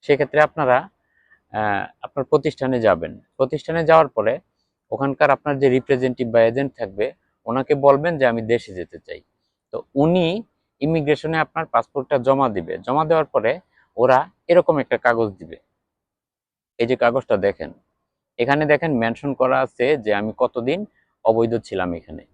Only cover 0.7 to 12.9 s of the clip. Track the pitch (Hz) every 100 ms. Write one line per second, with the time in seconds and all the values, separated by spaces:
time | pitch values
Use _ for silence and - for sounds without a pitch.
0.7 | 123 180 _ _ _ _ _ _ 107 107
1.7 | 101 95 _ - - 131 151 143 - 131
2.7 | 127 110 87 80 78 _ _ 131 151 -
3.7 | 165 156 160 147 - 104 131 _ _ _
4.7 | _ _ 113 139 135 - 135 151 139 135
5.7 | 131 - 131 127 123 123 117 113 117 139
6.7 | _ 104 98 120 - _ _ - 123 131
7.7 | 147 139 139 160 160 131 117 113 117 -
8.7 | 92 82 85 - 85 _ _ _ _ _
9.7 | - - 135 156 185 165 196 226 _ _
10.7 | _ 143 165 147 151 160 160 151 - 160
11.7 | 120 - 143 127 143 123 135 131 98 82
12.7 | 87 -